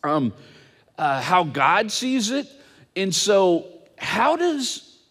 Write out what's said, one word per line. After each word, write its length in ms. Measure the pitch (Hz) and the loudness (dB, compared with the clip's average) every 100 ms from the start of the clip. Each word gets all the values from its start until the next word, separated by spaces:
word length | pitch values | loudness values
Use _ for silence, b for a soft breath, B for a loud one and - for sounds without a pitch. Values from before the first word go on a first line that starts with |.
um, 300 | 147 151 127 98 B B B B B - | -2 -2 -2 -6 B B B B B -6
uh, 240 | 151 135 | -2 -2
how 220 | 127 180 | 0 0
God 460 | 165 139 135 185 220 | 0 2 2 2 0
sees 400 | - 254 262 208 | -4 -2 -2 -2
it. 160 | 269 285 - b b b | -4 -6 -14 b b b
And 200 | - 190 | -4 -2
so 540 | 180 - 202 185 170 - - _ _ | -2 2 4 4 2 -2 -20 _ _
how 400 | - 214 247 330 | -6 0 0 2
does 640 | 349 302 247 - - _ _ | 0 -2 -4 -8 -14 _ _